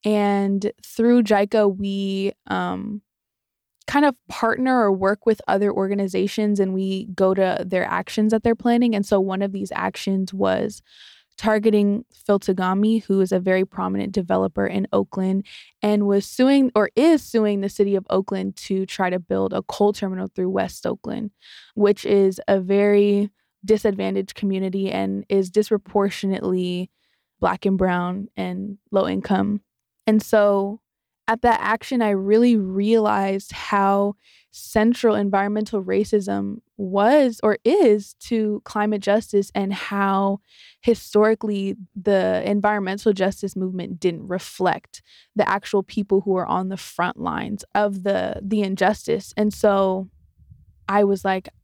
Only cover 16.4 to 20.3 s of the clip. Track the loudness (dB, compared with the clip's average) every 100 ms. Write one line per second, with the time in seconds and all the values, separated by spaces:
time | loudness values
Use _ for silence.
16.4 | 4 4 4 2 0 4 4 4 2 0
17.4 | 2 0 -2 0 0 0 0 -2 -2 -4
18.4 | -6 -8 -6 -4 -4 -2 -2 -2 -4 -2
19.4 | -2 -4 -8 0 0 0 -6 -6 -8